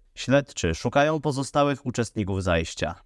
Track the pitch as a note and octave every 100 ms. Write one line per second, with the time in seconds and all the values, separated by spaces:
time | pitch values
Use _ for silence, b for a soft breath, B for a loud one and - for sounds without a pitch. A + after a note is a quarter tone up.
0 | _ - - C#3+ C#3 - F2 D#2+ - C#3+
1 | D3+ D#3 D3+ C3+ C3+ D3 C#3+ C3+ B2+ A#2
2 | A#2 - F#2+ F#2+ F#2 E2 E2 - D2+ D#2+